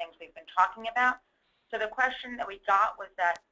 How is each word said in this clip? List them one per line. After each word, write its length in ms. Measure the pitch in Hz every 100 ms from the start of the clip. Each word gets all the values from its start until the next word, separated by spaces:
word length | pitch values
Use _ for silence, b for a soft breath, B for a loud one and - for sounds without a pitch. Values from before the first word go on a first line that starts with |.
things 160 | 165 165
we've 160 | 165
been 160 | 160 160
talking 400 | - 185 226 226
about. 320 | 240 247 254 _ _ _ _ _
So 80 | 220
the 160 | 214
question 400 | - 262 - 254 247
that 80 | 196
we 80 | 196 -
got 320 | 196 220 -
was 160 | 190 -
that 160 | 175 170 _